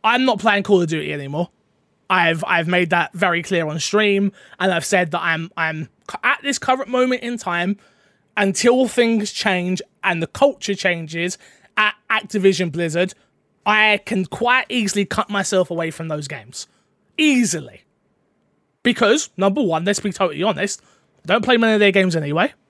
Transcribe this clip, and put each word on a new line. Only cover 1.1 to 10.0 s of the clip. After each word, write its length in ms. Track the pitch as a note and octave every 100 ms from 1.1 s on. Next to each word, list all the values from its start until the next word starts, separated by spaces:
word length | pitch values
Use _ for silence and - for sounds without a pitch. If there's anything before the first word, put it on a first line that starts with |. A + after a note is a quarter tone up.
anymore. 380 | D3 C#3 D3+ F3 _ _ _ _ _ _
I've, 360 | - E3+ E3 -
I've 220 | E3+ E3
made 220 | F3+ F3
that 220 | F3 E3
very 300 | F3 F#3+ E3+
clear 240 | - F3 D#3
on 140 | D#3
stream, 500 | - G#3 G#3+ G3 G3 - - -
and 120 | F#3+
I've 120 | E3+
said 260 | - F#3+ F3
that 100 | E3
I'm, 300 | E3 D#3+ E3 -
I'm 320 | D#3+ D#3 D#3 _ -
c-, 100 | -
at 180 | A#3+ C#4
this 160 | C#4 C4
current 280 | - C4 A#3
moment 340 | B3 B3+ B3
in 160 | A#3+ A#3+
time, 380 | F#3+ E3+ F3+ G3+ _ _ _ _ _ -
until 500 | G3 - A#3+ B3+ C4
things 460 | - A#3 A3+ G#3
change 500 | - G#3+ F#3 F3+ F#3 - _